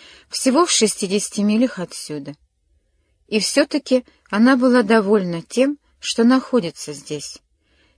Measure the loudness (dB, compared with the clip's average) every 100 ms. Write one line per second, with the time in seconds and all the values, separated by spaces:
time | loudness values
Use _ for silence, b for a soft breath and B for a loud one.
0 | B B B -4 0 2 2 2 0 -2
1 | -4 -4 -4 -4 0 2 0 -2 -10 -12
2 | -12 -12 -12 -16 _ _ _ _ _ _
3 | _ _ -4 -2 0 0 0 0 0 -2
4 | -2 b b 2 4 4 4 2 4 2
5 | 4 0 0 -6 -6 0 0 -2 _ _
6 | -8 0 4 4 2 -2 -2 -8 -14 -14
7 | -10 -10 -12 -18 _ _ _ _ _